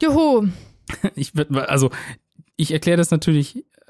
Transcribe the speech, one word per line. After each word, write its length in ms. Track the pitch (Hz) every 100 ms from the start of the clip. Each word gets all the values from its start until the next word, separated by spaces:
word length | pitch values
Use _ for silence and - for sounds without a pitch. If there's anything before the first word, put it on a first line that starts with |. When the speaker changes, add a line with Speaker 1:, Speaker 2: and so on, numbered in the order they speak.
Speaker 1:
Juhu. 460 | 311 285 311 247 208
Speaker 2:
<laughs> 60 | - - _ - - 202 -
Ich 180 | 139
würd, 160 | 156 147
also, 380 | 139 - 139 131 - - - _ _ - -
ich 140 | 156
erkläre 260 | 156 170 170
das 120 | 170
natürlich, 540 | 160 170 151 143 240 - _ -